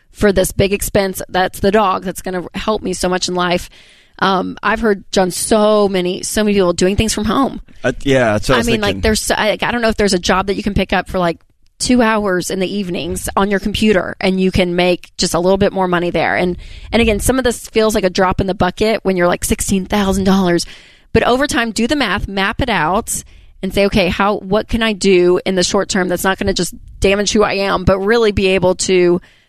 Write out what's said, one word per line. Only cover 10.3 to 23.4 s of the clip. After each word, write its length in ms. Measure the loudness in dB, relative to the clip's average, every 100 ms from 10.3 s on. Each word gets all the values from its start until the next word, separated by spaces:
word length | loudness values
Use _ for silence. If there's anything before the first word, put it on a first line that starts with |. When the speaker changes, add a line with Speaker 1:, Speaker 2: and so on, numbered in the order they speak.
| 0 0
Speaker 1:
that 80 |
you 80 | -4
can 100 | -2
pick 200 | -2 0
up 160 | -2 -2
for, 100 | -2
like, 220 | -2 -4 _ _ _ _
two 200 | 0 2
hours 480 | 4 2 0 -2 -2
in 80 | -4
the 120 | -2
evenings 560 | -4 -4 -6 -6 -8 -6 -2
on 140 | 0
your 80 | 0
computer, 560 | -2 0 2 2 0 -4
and 200 | -2 0
you 120 | 0
can 240 | 2 0 0
make 380 | 0 0 -4 -6
just 180 | -2
a 60 | 0
little 180 | 2 2
bit 140 | 2
more 160 | 0 0
money 220 | 0 0
there. 260 | -2 0 0
And, 200 | -2 -4 -10 -18 -4
and 100 | 0
again, 160 | 2 0
some 200 | 2 2
of 60 |
this 220 | 0 -2 -4
feels 300 | 0 2 2
like 80 |
a 40 | 0
drop 320 | 2 2 2
in 60 | -2
the 80 |
bucket 500 | 0 -2 0 0 0
when 120 | 0 2
you're 100 | 2
like, 180 | 0
sixteen 400 | -2 -4 -2 -2
thousand 380 | 0 -2 0 0
dollars. 400 | 2 2 2 0 -2 -12 -20 -20 _
But 120 | 2
over 240 | 2 2 0
time, 240 | -2 -2
do 160 | -2 0
the 80 | 0
math, 320 | 0 -2 -4
map 320 | -2 -2 -2
it 80 | -2
out, 540 | 0 0 0 -2 -8 -10 -20